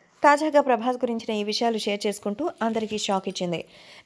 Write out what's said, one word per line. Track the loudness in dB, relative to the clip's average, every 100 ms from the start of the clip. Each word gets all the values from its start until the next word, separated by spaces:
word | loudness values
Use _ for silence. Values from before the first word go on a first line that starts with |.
| _ _
తాజాగా | 4 6 4 4
ప్రభాస్ | 4 2 0 -2
గురించిన | -2 -4 -4
ఈ | -4
విషయాలు | -2 0 0 0
షేర్ | -2 -2 -2
చేసుకుంటూ | -2 -4 -4 -6 -2
అందరికీ | -2 -2 -4 -4
షాక్ | -2 -2 -2
ఇచ్చింది. | -4 -4 -4 -8 -20 -20 -20